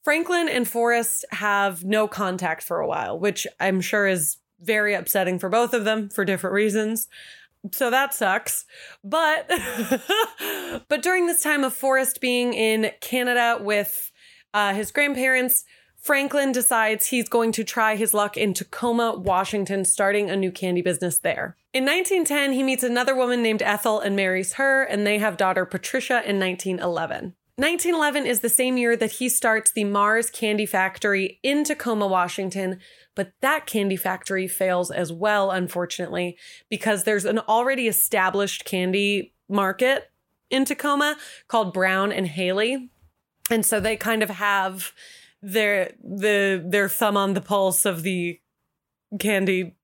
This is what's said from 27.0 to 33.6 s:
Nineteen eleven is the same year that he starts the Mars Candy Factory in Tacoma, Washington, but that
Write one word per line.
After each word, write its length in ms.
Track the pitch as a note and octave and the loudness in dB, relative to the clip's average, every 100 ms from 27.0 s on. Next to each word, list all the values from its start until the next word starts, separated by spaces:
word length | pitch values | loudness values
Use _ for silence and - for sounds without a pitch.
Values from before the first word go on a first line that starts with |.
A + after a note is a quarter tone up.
| E3 - - - _ - | -4 -6 -8 -14 _ -2
Nineteen 360 | C#4+ F4 F4 | -2 0 0
eleven 320 | E4+ D4 C#4+ C4 | 2 2 0 0
is 140 | A#3+ | 0
the 100 | A#3 | 0
same 260 | - B3+ B3+ | 2 2 2
year 200 | A#3+ A#3 | 2 2
that 160 | A3 | 0
he 180 | - B3+ | -2 -2
starts 400 | - A#3+ A3 A3 | 0 2 2 0
the 140 | - | 0
Mars 440 | G#3 G3+ G#3 A3 A3+ | 0 2 2 2 -2
Candy 380 | - G#3+ G#3 G#3+ | -2 -2 0 0
Factory 720 | G3 F#3+ F#3+ G#3 G3 F#3+ - | 0 0 0 0 0 -2 -4
in 220 | B3+ C#4+ | -2 0
Tacoma, 420 | D4 D4+ A#3 A3 G3+ | 0 -2 -2 0 2
Washington, 760 | F#3 F3 - F#3+ F#3+ F#3+ F#3 - - _ | 2 0 -2 -6 -4 -6 -6 -14 -20 _
but 180 | - F#3+ _ | -8 -8 _
that 240 | C4 D4+ | 0 0